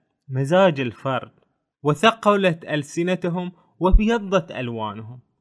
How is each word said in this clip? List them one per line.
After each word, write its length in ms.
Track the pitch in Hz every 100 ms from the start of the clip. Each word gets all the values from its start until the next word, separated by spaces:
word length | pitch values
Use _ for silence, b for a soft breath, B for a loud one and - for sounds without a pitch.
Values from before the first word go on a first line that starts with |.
| _ _ -
مزاج 500 | 131 139 180 190 139
الفرد، 520 | 123 - 135 127 - _ _ _ _ _
وثقلت 840 | 143 147 196 226 208 202 190 165 -
ألسنتهم، 840 | 151 143 - 175 180 180 170 180 b b -
وابيضت 720 | 180 190 214 233 196 185 165
ألوانهم، 680 | - 123 113 110 104 110 123 _ _